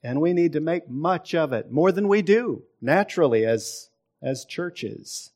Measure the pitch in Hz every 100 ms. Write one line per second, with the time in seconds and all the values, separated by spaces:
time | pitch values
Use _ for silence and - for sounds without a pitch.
0 | 120 131 165 180 170 151 156 175 147 127
1 | 170 180 - 175 151 120 - 131 180 185
2 | 202 202 180 214 240 120 - _ 120 165
3 | 202 - 151 113 113 113 - - - _
4 | _ _ 127 127 - - 175 170 113 -
5 | - - -